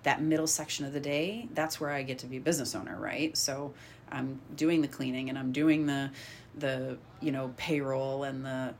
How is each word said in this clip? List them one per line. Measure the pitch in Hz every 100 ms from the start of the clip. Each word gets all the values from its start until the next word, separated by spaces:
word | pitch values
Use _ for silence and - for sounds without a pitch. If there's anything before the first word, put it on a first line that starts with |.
that | 147 131
middle | 156 156 156
section | - 151 - 143
of |
the | 143
day, | 143 143 175 226 240
that's | - 156 -
where | 147
I | 143
get | 131 127
to | 127
be | 131
a |
business | 135 156 123
owner, | 95 - -
right? | 104 - 160 -
So | - 135 143 - - - -
I'm | 135 131 135 - 147
doing | 156 165
the | 143
cleaning | - 131 127 131
and | 135
I'm | 131
doing | 135 156 151 147
the, | 139 139 135 - - - 98
the, | 139 131 131 123 - -
you | 151
know, | 135 131 123
payroll | 165 151 135 131 135 135
and | 139 131 135
the | 131 127